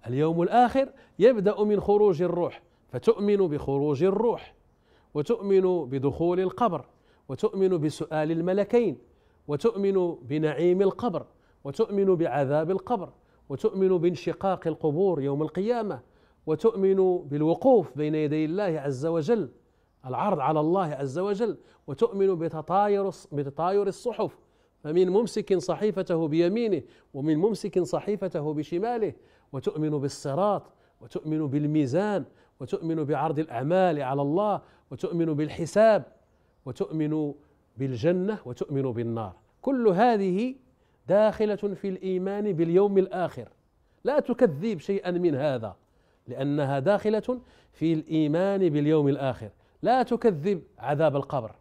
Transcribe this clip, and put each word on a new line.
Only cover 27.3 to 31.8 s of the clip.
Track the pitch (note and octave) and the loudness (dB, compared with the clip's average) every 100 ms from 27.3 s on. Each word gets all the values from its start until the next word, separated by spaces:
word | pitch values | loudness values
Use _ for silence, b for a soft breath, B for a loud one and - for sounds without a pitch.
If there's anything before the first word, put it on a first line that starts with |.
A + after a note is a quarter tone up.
| D3+ | 2
ممسك | G3+ G3+ G3+ F#3 | 2 0 -2 -2
صحيفته | E3+ D#3+ - G#3 F#3 E3+ D3 | -2 -2 -2 -4 -4 -4 -4
بشماله، | D3+ D3+ E3+ A3+ A#3+ G3+ A#2+ b b b | -6 -4 -4 -2 -2 -4 -6 b b b
وتؤمن | C3+ G3 D3+ D#3 | -6 -6 -2 -2
بالصراط، | D3+ C3+ - D3 C#3 G3+ F#3 - b b b | -2 -4 -6 -6 -2 0 -2 -6 b b b
وتؤمن | A2+ - D#3 D#3 D3+ | -12 -10 -4 -4 -2
بالميزان، | C#3+ D3 D3+ | 0 0 0